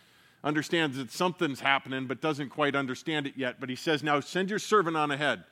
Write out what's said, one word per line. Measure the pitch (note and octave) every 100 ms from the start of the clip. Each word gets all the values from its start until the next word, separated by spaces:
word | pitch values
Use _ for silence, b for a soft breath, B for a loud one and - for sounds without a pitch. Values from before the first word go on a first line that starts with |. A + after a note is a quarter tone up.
| b b b b
Understands | C#3+ D3+ D3 F3 D#3 C3
that | B2
something's | - F3+ - A3 C3
happening, | C#3 C#3 - C3 C3
but | C3
doesn't | D#3 C#3+ C#3
quite | - D3 C#3
understand | C3+ B2+ - D#3 C#3
it | C3
yet. | B2+ A#2+
But | B2+
he | B2
says, | - D3+
"Now | D3+ D3
send | C3 F3+ F#3+
your | G#3
servant | - G#3+ E3+ D#3+
on | D3+
ahead. | C#3 D3 A2 -